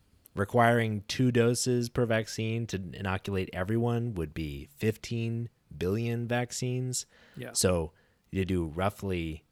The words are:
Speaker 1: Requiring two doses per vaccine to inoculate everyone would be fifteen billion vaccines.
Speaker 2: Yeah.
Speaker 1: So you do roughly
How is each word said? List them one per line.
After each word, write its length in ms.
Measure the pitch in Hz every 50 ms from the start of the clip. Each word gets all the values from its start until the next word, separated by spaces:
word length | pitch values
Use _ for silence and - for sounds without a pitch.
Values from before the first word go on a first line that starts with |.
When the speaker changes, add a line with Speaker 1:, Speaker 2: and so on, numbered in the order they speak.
| _ _ _ _ _ _ -
Speaker 1:
Requiring 680 | 92 101 - - 123 117 117 120 120 113 110 107 104 - -
two 220 | - - 131 127
doses 580 | 117 117 117 120 123 - - 127 123 123 120 120
per 160 | - - 123
vaccine 640 | 113 113 113 110 - - - 110 110 113 117 113 107
to 140 | - 95 95 85 60
inoculate 560 | - 98 95 92 95 - - 98 95 92 -
everyone 640 | - 92 92 95 110 117 117 120 120 117 117 120 107
would 200 | 85 80 76 -
be 360 | - 80 73 69 71 71 - - -
fifteen 720 | - 110 107 - - - 120 117 117 117 117 113 117 117 - _ _ _ -
billion 520 | 73 82 90 98 113 117 117 120 117 120 110
vaccines. 800 | 117 123 123 - - - 131 127 123 127 127 127 123 - - - _ _ - - -
Speaker 2:
Yeah. 140 | - 123 120 -
Speaker 1:
So 380 | - - 95 92 85 80 76 - _ _ _ _ _ _ _
you 140 | - 95 95
do 220 | 87 95 90 85 78
roughly 760 | 73 85 95 101 - - - 98 92 87 82 80 78 - - _